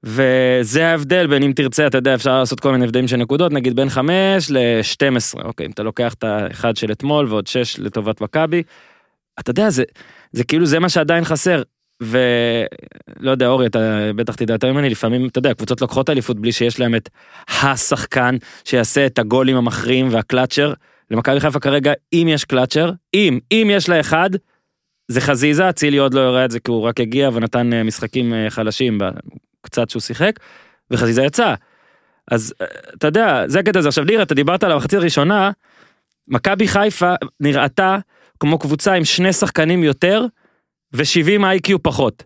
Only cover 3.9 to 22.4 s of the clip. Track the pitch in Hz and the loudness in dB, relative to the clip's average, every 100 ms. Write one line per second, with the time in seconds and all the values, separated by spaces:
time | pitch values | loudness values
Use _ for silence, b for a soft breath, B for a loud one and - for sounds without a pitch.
3.9 | 135 139 180 190 196 147 135 120 113 107 | 0 0 2 2 0 0 0 2 0 -2
4.9 | - 139 123 - - - 113 78 113 107 | -2 0 0 -4 -8 -12 -10 -12 -8 -8
5.9 | 107 120 107 113 104 95 87 117 113 107 | -4 -4 -4 -4 -4 -4 -4 -4 -2 -4
6.9 | 107 139 151 135 107 95 127 120 - 101 | -4 -2 0 0 -2 -2 -4 -4 -6 -8
7.9 | 110 104 107 107 151 160 170 160 b b | -4 -4 -6 -4 -2 -2 -2 -4 b b
8.9 | b b b _ - - 123 214 127 127 | b b b _ -14 -6 0 0 0 -2
9.9 | B B B B 123 120 151 170 160 180 | B B B B -6 -2 2 2 2 2
10.9 | 175 151 170 165 156 185 165 120 _ _ | 0 2 0 0 -2 0 0 -2 _ _
11.9 | _ 113 123 123 120 117 117 107 - - | _ -2 0 2 2 0 -2 -4 -8 -20
12.9 | - - - 131 131 123 131 120 113 110 | -20 -20 -6 -2 2 2 4 2 0 0
13.9 | 107 104 104 113 107 110 113 127 135 143 | 0 -2 -4 -6 -4 -4 -2 0 0 -2
14.9 | 110 113 123 127 135 131 113 110 120 127 | -2 -2 -2 -2 0 -2 -2 -4 -4 -2
15.9 | 131 131 143 117 110 110 117 120 117 123 | -2 0 0 -2 -2 -2 0 -2 0 0
16.9 | 117 - B B B - - 139 127 - | -2 -4 B B B -14 -2 -2 0 0
17.9 | 143 - 135 123 127 B B - 127 113 | -2 -2 0 0 -2 B B -2 0 2
18.9 | 143 139 123 110 123 131 131 120 107 120 | 2 0 0 0 2 2 2 0 -2 -2
19.9 | 127 131 113 104 127 127 - 147 - b | 0 2 -2 0 0 0 0 -2 -4 b
20.9 | b b 110 120 139 151 139 139 143 139 | b b -2 0 0 0 -2 0 2 2
21.9 | 143 _ 170 165 151 | -2 _ 0 2 0